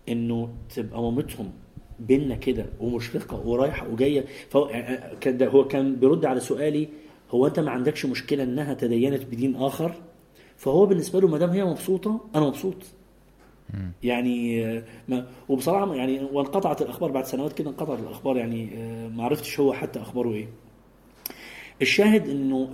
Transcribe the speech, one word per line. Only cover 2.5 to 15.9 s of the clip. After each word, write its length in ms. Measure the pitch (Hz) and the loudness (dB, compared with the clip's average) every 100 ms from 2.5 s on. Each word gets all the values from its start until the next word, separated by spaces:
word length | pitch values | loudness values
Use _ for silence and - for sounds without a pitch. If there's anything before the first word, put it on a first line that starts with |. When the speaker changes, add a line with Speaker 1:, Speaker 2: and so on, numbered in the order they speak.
| 120 98 - | -2 -4 -6
Speaker 1:
ومشفقة 680 | 117 117 - 117 - 107 107 | -4 -4 -4 -8 -6 -6 -2
ورايحة 420 | 120 143 - 117 | 2 2 0 -4
وجاية، 360 | 113 139 147 - - - | 2 2 2 -2 -10 0
ف-، 60 | 139 143 | 2 2
يعني، 460 | 120 117 127 82 - | -2 -6 -6 -8 -4
كان 160 | 139 123 | 0 2
ده، 120 | 120 | 6
هو 200 | 135 135 | 6 6
كان 280 | 139 135 123 | 2 0 4
بيرد 280 | 131 165 | 6 6
على 160 | 151 127 | 2 0
سؤالي: 480 | - 127 151 147 151 - - - - | -2 -2 0 0 -4 -8 -20 -20 -2
"هو 160 | 120 143 | 4 4
أنت 140 | 160 | 4
ما 100 | 147 | 0
عندكش 360 | 127 127 147 135 | 0 0 0 -2
مشكلة 360 | 117 - 143 | -4 -2 -2
إنها 320 | 127 135 143 | 0 -2 -2
تدينت 500 | 131 120 117 131 135 | -2 0 2 2 0
بدين 320 | 120 117 131 117 | -4 -2 -2 0
آخر؟" 380 | 139 139 170 - - - _ - - - | -2 0 -4 -4 -16 -20 _ -20 -20 -6
فهو 300 | 139 156 202 | 2 6 6
بالنسبة 340 | 180 139 185 | 4 2 4
له 80 | 185 | 4
ما 100 | 151 | 4
دام 120 | 175 | 2
هي 140 | 185 | 2
مبسوطة، 560 | 190 139 - 185 214 220 - | 0 -2 -2 -2 0 -4 -2
أنا 120 | 156 147 | 2 2
مبسوط. 300 | 127 95 - - - _ _ _ _ - - - | 0 -6 -6 -14 -20 _ _ _ _ -20 -20 -12
Speaker 2:
مم. 180 | 101 92 87 | -8 -8 -4
Speaker 1:
يعني، 640 | 123 120 123 120 120 117 113 | -2 0 0 0 0 0 -2
آه، 160 | 113 113 - - | -4 -8 -12 -6
ما، 180 | 123 123 - - | -4 -6 -10 -2
وبصراحة 380 | 135 165 196 | 0 2 2
ما، 100 | 196 | 2